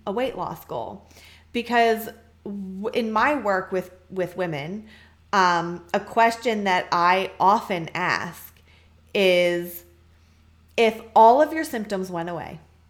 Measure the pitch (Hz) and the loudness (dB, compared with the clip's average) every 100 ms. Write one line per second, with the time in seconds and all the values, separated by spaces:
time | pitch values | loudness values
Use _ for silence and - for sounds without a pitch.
0 | 214 208 262 - 170 170 - 135 95 139 | -8 -4 -4 -4 -10 -10 -10 -10 -10 -14
1 | - - - - _ 240 226 240 226 220 | -20 -20 -20 -20 _ -8 -2 2 4 2
2 | 220 - _ _ 214 202 190 190 208 - | -4 -16 _ _ -14 -12 -12 -8 -4 -4
3 | 220 220 262 294 202 190 190 185 180 - | -2 0 0 0 0 -2 -2 -6 -6 -18
4 | - 185 175 - 180 147 151 208 214 - | -12 -6 -6 -4 -6 -6 -8 -12 -14 -20
5 | - _ - 202 180 170 170 175 - 202 | -20 _ -4 2 4 2 0 -6 -4 -4
6 | 202 226 226 233 247 214 196 180 - 175 | -2 2 2 2 -4 -2 0 -2 0 0
7 | 175 190 190 - 185 214 - 175 160 165 | 2 2 -2 0 2 2 0 -6 -6 -4
8 | 180 92 170 - - _ _ _ _ _ | -2 -2 -4 -14 -20 _ _ _ _ _
9 | _ 208 185 175 175 175 175 - - _ | _ 2 4 4 2 0 -6 -14 -20 _
10 | _ _ _ _ _ _ _ - 220 220 | _ _ _ _ _ _ _ 2 2 0
11 | - 208 226 262 302 320 302 233 208 196 | 0 6 8 8 4 0 -6 -6 -6 -6
12 | 185 175 170 165 - 160 - _ | -6 -6 -6 -8 -10 -16 -20 _